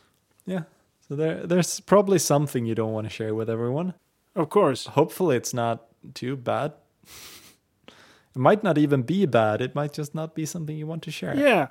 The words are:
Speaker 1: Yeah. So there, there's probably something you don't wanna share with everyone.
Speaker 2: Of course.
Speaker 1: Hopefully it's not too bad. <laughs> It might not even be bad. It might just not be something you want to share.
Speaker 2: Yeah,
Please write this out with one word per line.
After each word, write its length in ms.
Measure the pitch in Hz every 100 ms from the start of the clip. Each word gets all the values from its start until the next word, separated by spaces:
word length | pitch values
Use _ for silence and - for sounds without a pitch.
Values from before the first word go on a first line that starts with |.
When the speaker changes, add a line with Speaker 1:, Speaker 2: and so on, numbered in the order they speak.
| _ _ _ _ -
Speaker 1:
Yeah. 180 | 185 160 _ _ _ -
So 80 | 143
there, 320 | 160 - 170
there's 320 | 180 160 -
probably 400 | - 202 196 180
something 460 | - 147 147 131 117
you 80 | 113
don't 160 | 110
wanna 160 | 110 107
share 240 | - 110
with 160 | 110 113
everyone. 440 | 113 120 139 180 - _ _ _ 190
Speaker 2:
Of 140 | 151
course. 380 | 208 165 123 -
Speaker 1:
Hopefully 500 | 147 156 - 180 120
it's 160 | -
not 320 | 123 117 113 _ _ -
too 220 | - 127 135
bad. 380 | 120 110 147 - _ _ _
<laughs> 80 | - - - - _ _ _ - - - _ _ 131
It 40 |
might 240 | 139 208
not 140 | 202 147
even 240 | 147 139
be 220 | 120 190 175
bad. 340 | 117 107 107
It 120 | 127 143
might 180 | 147 156
just 160 | 147
not 220 | 160 160 160
be 100 | 151
something 320 | 175 151 156
you 80 | 156
want 160 | 160
to 80 | -
share. 240 | - - 277
Speaker 2:
Yeah, 320 | 285 196 131